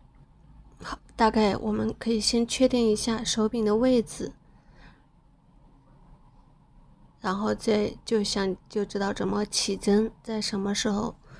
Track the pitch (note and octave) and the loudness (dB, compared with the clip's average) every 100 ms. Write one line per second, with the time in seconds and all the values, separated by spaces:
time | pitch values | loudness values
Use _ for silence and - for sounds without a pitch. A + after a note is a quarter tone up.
0 | - - - - - - - - - - | -20 -20 -20 -20 -20 -20 -20 -16 -12 -12
1 | - - A3 A3 G#3 - A3 G#3+ A3 - | -10 0 2 4 4 2 -2 -2 -2 -4
2 | A3 A3+ G#3 A#3 A#3 - B3+ B3+ A3+ G#3+ | -2 0 2 2 0 2 2 4 2 2
3 | - A3 A#3 - G#3+ A#3+ G#3+ G#3+ B3+ B3+ | -2 -2 -2 0 0 0 2 2 4 4
4 | - - - - - - - - - - | 2 -6 -12 -12 -20 -20 -20 -20 -20 -20
5 | _ _ _ _ _ - - - _ - | _ _ _ _ _ -20 -20 -20 _ -20
6 | - - - - - _ _ - - - | -20 -20 -20 -20 -20 _ _ -20 -20 -20
7 | - _ G3 G3 G#3+ G#3+ - G#3+ G#3 - | -20 _ -4 -2 -2 -2 0 0 0 -6
8 | - A3+ G#3 G#3 F#3+ F#3 - G#3+ G3+ G3+ | -2 -2 0 -2 -2 -4 -6 -6 -4 -2
9 | G3 G3+ F#3+ G3+ G#3 - - F#3+ - G3+ | -2 -2 -2 -2 -2 -2 -2 -2 2 2
10 | A3 - - A3 G#3 G3 G3 G3+ A3 G3+ | 2 -4 -8 -6 -4 -4 -4 -2 -2 -2
11 | A#3 - - - | -4 -8 -18 -20